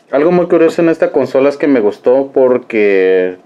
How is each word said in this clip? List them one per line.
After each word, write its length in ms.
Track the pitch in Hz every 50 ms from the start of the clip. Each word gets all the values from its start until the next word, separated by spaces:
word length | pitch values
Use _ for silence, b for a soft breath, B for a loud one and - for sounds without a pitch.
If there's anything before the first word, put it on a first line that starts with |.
| _ -
algo 200 | - 139 151 175
muy 140 | 180 180 170
curioso 340 | 175 180 160 165 160 160 -
en 100 | 170 165
esta 220 | 160 160 180 -
consola 380 | - 147 127 127 - 135 135 143
es 80 | 143
que 80 | - 165
me 140 | 147 139 123
gustó 500 | 104 104 101 - - 123 127 135 139 135
porque 1080 | - 139 131 127 123 123 123 - 117 110 104 101 98 95 92 92 95 92 92 92 92 90 _